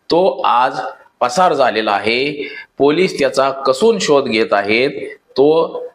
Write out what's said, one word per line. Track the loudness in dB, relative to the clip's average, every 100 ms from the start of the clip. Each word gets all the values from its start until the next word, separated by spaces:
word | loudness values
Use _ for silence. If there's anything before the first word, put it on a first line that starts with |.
| -2
तो | 0 0 0
आज | 0 2 0 -2 -10 -14 _ _
पसार | -2 0 0
झालेला | 2 0 0 0
आहे. | 0 0 -2 -2 -6 -10 -14 -16 0
पोलीस | 2 2 0 0
त्याचा | -2 0 -2
कसून | 0 -2 2 2 0
शोध | 2 0
घेत | 2 0 2
आहेत, | 0 2 0 0 -2 -12 -16
तो | _ 2 4 4 0 -6 -12